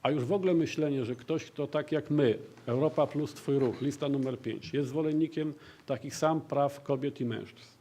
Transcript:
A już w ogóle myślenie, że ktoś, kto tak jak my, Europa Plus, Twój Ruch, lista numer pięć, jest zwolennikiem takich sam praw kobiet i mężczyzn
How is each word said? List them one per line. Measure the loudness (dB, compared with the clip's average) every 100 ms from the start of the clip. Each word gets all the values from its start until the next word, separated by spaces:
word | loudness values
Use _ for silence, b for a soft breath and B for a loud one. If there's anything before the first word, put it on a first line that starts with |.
A | 2
już | 0 2
w |
ogóle | 2 4
myślenie, | 2 2 0 0 0 -2
że | -4
ktoś, | -2 -4 -4
kto | -6 -2
tak | -2 0
jak | -2 0
my, | 4 4 4 -4 -12 -2
Europa | 2 2 2 0
Plus, | 0 -4
Twój | -6 0 4
Ruch, | 4 2
lista | -4 -2 0
numer | 0 0 -2
pięć, | -4 -6 -4
jest | -2 -2
zwolennikiem | 0 0 2 0 0 -4 -6 B B -6
takich | -6 -4 0
sam | 2 2
praw | 0 0 0 0
kobiet | -2 0 0 -2
i | -4
mężczyzn | -2 -6 -16 -20 -20